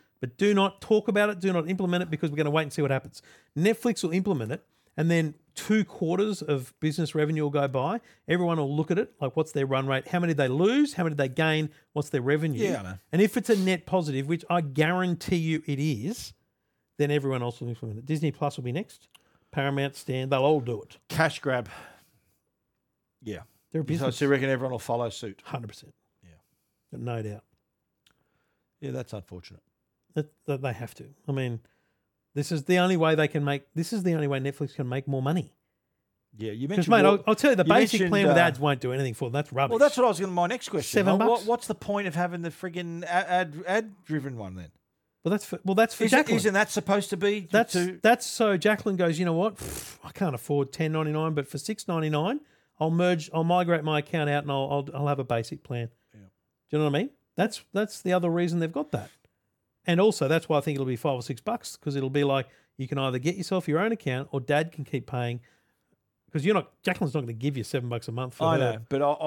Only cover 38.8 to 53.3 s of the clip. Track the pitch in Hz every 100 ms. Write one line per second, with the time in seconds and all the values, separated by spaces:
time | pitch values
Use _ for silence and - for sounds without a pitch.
38.8 | 127 131 135 110 123 139 147 135 139 233
39.8 | 285 285 247 170 190 175 175 247 - 170
40.8 | - 214 190 196 220 233 208 233 - 202
41.8 | - 202 196 160 175 175 170 - 185 170
42.8 | 170 170 175 175 175 180 175 147 175 208
43.8 | 220 - - 156 135 120 98 92 82 _
44.8 | _ _ _ _ 165 202 - 185 190 196
45.8 | 220 - 226 262 302 208 208 196 214 208
46.8 | - 202 196 185 202 214 170 208 233 185
47.8 | 180 180 220 233 - - 220 185 202 208
48.8 | 214 185 170 160 180 165 214 - - 76
49.8 | - - - - 185 127 - 143 139 -
50.8 | 160 156 156 151 160 151 139 143 - 214
51.8 | - 165 156 147 175 294 - _ _ -
52.8 | 160 165 180 175 156